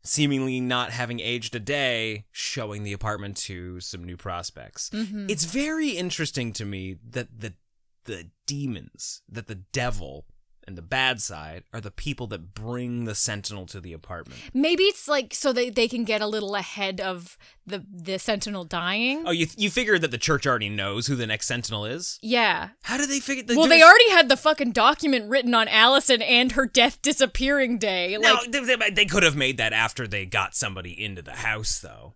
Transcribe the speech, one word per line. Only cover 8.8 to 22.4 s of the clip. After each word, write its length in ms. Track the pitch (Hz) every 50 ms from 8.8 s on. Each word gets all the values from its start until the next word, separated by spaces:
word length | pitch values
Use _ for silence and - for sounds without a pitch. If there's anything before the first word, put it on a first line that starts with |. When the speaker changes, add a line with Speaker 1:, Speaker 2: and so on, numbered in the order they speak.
| - - _ - - - - - _ _
Speaker 1:
that 180 | - 110 110 -
the 80 | 110
devil 720 | 92 95 _ - 139 123 123 - 98 85 67 67 73 - - - _ _ _ _ _ _
and 120 | - 95 87
the 40 |
bad 380 | 82 87 - 131 131 131 127 113
side 400 | - - 101 78 76 78 80 90 90 _ -
are 80 | 117
the 100 | 98 101
people 340 | - - - 147 139 - 127
that 280 | 104 104 92 80 92 -
bring 500 | - 107 113 120 123 123 120 120 120 117
the 100 | 113 104
Sentinel 520 | - - - 107 104 98 - 107 101 92
to 160 | 85 - 98
the 100 | 82 90
apartment. 480 | 82 80 - - 90 85 - - 65 - - - -
Speaker 2:
Maybe 300 | 247 285 320 349 311 381
it's, 260 | 403 - - - -
like, 240 | 294 285 262 - -
so 180 | - - 285
they, 180 | 254 247 247 247
they 200 | 208 247 226 226
can 160 | - 226 233
get 160 | 202 220 214
a 40 | 214 208
little 280 | 214 214 208 196 202
ahead 460 | 202 202 - - 208 202 190 190 180
of 360 | 196 185 185 180 170 175 - _ - - _ _ _ -
the, 180 | 190 196 - 196 202
the 240 | 180 165 175 190 185
Sentinel 460 | - - 214 202 - 214 208 190 180
dying. 600 | 160 - 175 170 175 190 214 233 254 269 302 330 185
Speaker 1:
Oh, 40 |
you, 160 | 175 170 165 156 - -
you 120 | 202 208
figure 300 | - 247 254 214 208 180
that 120 | 160 147
the 60 | 120 117
church 300 | - - 156 139 - 139
already 220 | 127 117 107 101
knows 380 | 104 104 98 98 98 110 120 -
who 100 | 143 123
the 100 | 117 110
next 200 | 107 107 - -
Sentinel 360 | 127 120 113 - 117 107 104
is? 340 | 107 127 165 180 - - -
Speaker 2:
Yeah. 480 | - 220 247 240